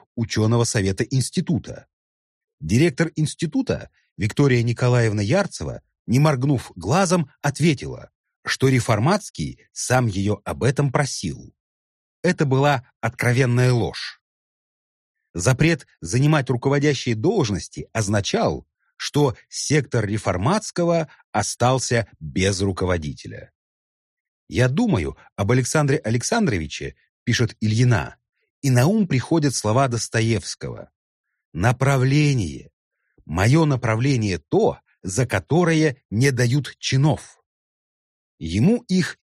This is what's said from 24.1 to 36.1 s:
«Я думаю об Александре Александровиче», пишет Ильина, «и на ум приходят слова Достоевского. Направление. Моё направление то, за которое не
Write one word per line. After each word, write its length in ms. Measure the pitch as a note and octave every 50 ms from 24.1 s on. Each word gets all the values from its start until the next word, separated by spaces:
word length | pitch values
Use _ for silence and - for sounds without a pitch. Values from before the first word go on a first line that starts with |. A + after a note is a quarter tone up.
| _ _ _ _ _ _ _ -
«Я 200 | - F#2+ B2 B2+
думаю 480 | C3 F3+ B3 A3+ E3+ G#2 D2+ C2+ - - - _ _
об 160 | - G2+ G2+
Александре 460 | B2 C3 B2 - - D#3 D3 C#3 C3+
Александровиче», 1000 | - - G#2+ A2+ A#2+ - - A3 A#3 G#3+ F3 G#2 E2+ D#2 C#2+ - - C#2 C#2 - _ _ _ _ _ -
пишет 320 | - A2+ - A#2+ G#2 - -
Ильина, 560 | A2 G#2+ G#2+ A2+ B2+ B2 A#2+ F2 C2 - - _ _ _ _ _ _ _ _ _
«и 80 | - C#3
на 180 | B2+ A#2+ B2
ум 180 | E3 G#3+ A3+ G3+
приходят 480 | - C#3+ B2+ - - D#3+ E3+ D3 C#3+ B2
слова 360 | - - G#2 A2 C3 C#3 C3
Достоевского. 1000 | A#2 A2 - - - A#2 A2+ A2+ A2+ F#2+ - - - - - B1+ A#1 G#1+ - - _ _ _ _ _ _ _ _ _ _ _ _
Направление. 1200 | - E2 F2+ G2+ G#2 - C3+ C3+ C#3 C3 B2+ C3 C3+ D3+ D3+ D3 C#3 B2 G2 D2+ C2+ B1 - - _ _ _ _ _ _ _ _ _ _ _
Моё 400 | - D2+ E2+ F#2+ A#2 C#3 E3 E3
направление 720 | D3+ C#3 B2 - A2+ A2 A2 B2+ C#3+ C#3 A#2 G#2+ G2+ F2+
то, 420 | E2 _ - - F#3+ A3 - - - _ _ _ _ -
за 240 | F#2 F#2 - B2+
которое 760 | - - F#2+ - - C#3 E3+ F3+ E3 E3 D#3 D#3 D3+ B2 - _
не 220 | -